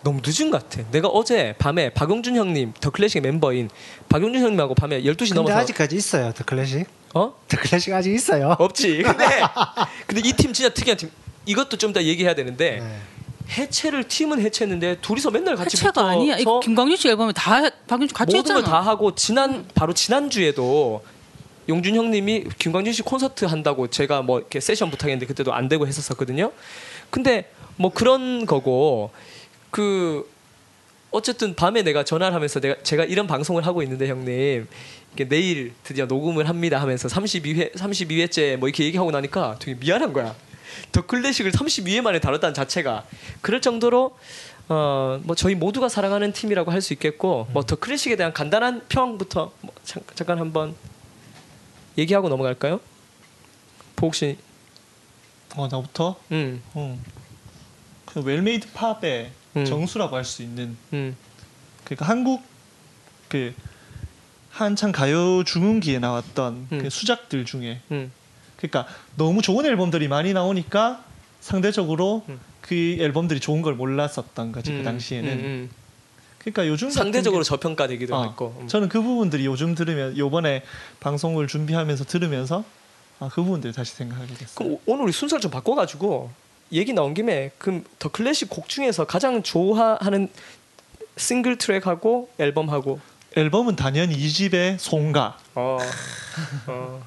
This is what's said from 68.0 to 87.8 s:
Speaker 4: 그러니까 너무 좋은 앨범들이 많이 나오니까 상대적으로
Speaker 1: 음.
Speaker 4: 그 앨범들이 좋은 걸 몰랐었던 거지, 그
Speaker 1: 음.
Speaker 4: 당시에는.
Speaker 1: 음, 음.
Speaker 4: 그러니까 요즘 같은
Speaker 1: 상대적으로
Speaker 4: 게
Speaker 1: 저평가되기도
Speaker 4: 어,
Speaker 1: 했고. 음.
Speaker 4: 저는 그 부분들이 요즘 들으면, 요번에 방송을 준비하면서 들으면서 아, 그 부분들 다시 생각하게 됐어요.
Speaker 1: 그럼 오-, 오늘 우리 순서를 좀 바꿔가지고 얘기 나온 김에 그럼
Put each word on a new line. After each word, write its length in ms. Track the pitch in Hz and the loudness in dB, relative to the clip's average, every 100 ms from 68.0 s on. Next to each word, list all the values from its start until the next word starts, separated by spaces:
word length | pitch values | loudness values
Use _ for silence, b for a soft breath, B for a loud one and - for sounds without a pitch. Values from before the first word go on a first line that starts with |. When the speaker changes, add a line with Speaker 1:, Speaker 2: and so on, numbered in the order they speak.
| 131 - _ b b - | -8 -16 _ b b -12
Speaker 4:
그러니까 300 | 160 139 120 B B 139 | -4 -4 -4 B B 0
너무 260 | 160 196 | 2 2
좋은 240 | 208 202 302 | 2 2 2
앨범들이 420 | 220 180 160 147 | 2 2 0 0
많이 260 | 143 175 | 0 0
나오니까 720 | 190 180 190 165 202 226 254 - - - _ | 0 0 -2 0 0 0 -2 -16 -20 -20 _
상대적으로 800 | - 190 196 208 165 156 185 220 208 | -4 0 0 0 -2 0 0 -2 -6
Speaker 1:
음. 100 | 131 - - | -16 -18 -20
Speaker 4:
그 340 | - 175 170 175 | -4 0 0 0
앨범들이 400 | 156 143 170 143 | 0 0 0 -2
좋은 200 | - 151 | -2 -2
걸 120 | 160 123 | -2 -2
몰랐었던 800 | 131 135 147 143 120 - 113 | -2 -2 -2 -6 -10 -10 -8
거지, 180 | 117 117 | -8 -6
그 60 | 143 | -6
Speaker 1:
음. 60 | 135 | -6
Speaker 4:
당시에는. 460 | 120 117 127 143 | -6 -8 -6 -6
Speaker 1:
음, 60 | 135 | -6
음. 260 | 135 131 123 - - _ _ - b - | -6 -8 -12 -18 -20 _ _ -20 b -12
Speaker 4:
그러니까 260 | 220 214 165 | -6 -2 0
요즘 200 | 151 254 | -2 -2
같은 80 | 262 | 0
Speaker 1:
상대적으로 380 | 196 226 185 185 | 0 2 2 2
Speaker 4:
게 40 | 151 | 0
Speaker 1:
저평가되기도 640 | 143 165 156 135 123 123 139 | -2 -2 -2 -2 -2 -4 -2
Speaker 4:
어, 80 | |
Speaker 1:
했고. 320 | 113 113 120 123 | -4 -6 -8 -8
음. 60 | 120 | -2
Speaker 4:
저는 180 | 214 196 | 0 2
그 140 | 220 | 0
부분들이 440 | 226 240 196 143 135 | 0 0 0 0 -2
요즘 300 | 131 165 165 | -2 -2 -2
들으면, 420 | 170 156 135 131 | -2 -2 -4 -2
요번에 460 | 143 160 160 135 B B B - | 0 0 0 -2 B B B -8
방송을 460 | 143 147 165 160 143 | -6 -2 -2 -2 -2
준비하면서 580 | 151 151 165 156 139 139 | -4 -2 -2 0 -4 -2
들으면서 580 | 175 170 135 127 175 220 - _ _ _ _ | -2 -2 -2 -2 -4 -6 -18 _ _ _ _
아, 100 | 135 | -6
그 100 | 160 | -2
부분들 300 | 180 175 120 | -2 -2 -4
다시 200 | 117 120 - | -8 -10 -10
생각하게 380 | 120 123 127 123 | -10 -10 -12 -14
됐어요. 200 | 120 - | -16 -8
Speaker 1:
그럼 160 | - | -6
오-, 80 | - - | -4 -2
오늘 180 | 269 | 0
우리 80 | 226 | 0
순서를 300 | 165 285 311 | 0 -2 0
좀 100 | 208 | -2
바꿔가지고 800 | 131 165 277 185 147 202 139 127 123 _ _ _ | -2 0 0 0 -2 -2 -2 -6 -16 _ _ _
얘기 220 | 165 214 | -2 0
나온 200 | 214 143 | 2 0
김에 380 | 160 233 156 135 - | 0 0 0 -4 -6
그럼 260 | 202 180 | -4 -4